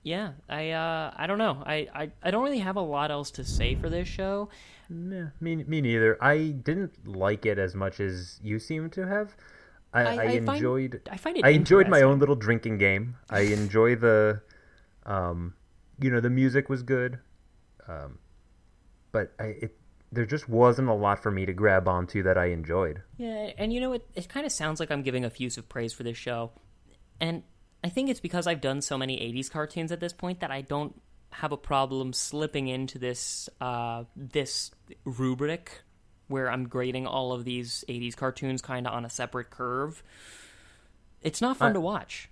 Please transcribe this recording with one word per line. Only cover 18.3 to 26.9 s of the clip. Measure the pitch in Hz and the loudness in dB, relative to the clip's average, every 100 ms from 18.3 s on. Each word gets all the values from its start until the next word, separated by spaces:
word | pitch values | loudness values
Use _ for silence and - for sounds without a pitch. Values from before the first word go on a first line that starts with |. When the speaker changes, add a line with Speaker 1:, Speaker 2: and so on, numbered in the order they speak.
| - _ _ _ _ _ _ _ | -20 _ _ _ _ _ _ _
Speaker 2:
but | 113 92 - | -2 -2 -6
I, | 110 104 | -8 -6
it, | 110 _ - _ _ | -8 _ -20 _ _
there | 120 110 | -2 0
just | 147 123 | -2 0
wasn't | 113 123 120 131 | 6 8 8 2
a | |
lot | 107 104 101 | 4 4 2
for | 107 | 0
me | 98 | 0
to | 95 | -2
grab | 92 104 95 92 | 4 6 6 4
onto | 90 90 104 | 0 0 0
that | 92 92 | 4 4
I | 87 | 2
enjoyed. | 85 78 87 87 76 - - | -2 -2 0 0 -4 -14 -10
Speaker 1:
Yeah, | 233 220 214 - | -8 -6 -8 -6
and | 214 | -4
you | 240 | -2
know, | 254 | -4
it, | 247 - | -6 -8
it | - 175 | -12 -8
kinda | 277 294 | -8 -6
sounds | - 156 156 | -4 -4 -4
like | 160 | -2
I'm | 143 | -2
giving | 131 127 120 | -2 -2 -4
effusive | - 127 120 - | -4 -8 -8 -10
praise | 127 117 | -8 -6
for | - | -6
this | 120 117 | -8 -8
show. | - 120 117 - - _ _ | -6 -6 -8 -12 -20 _ _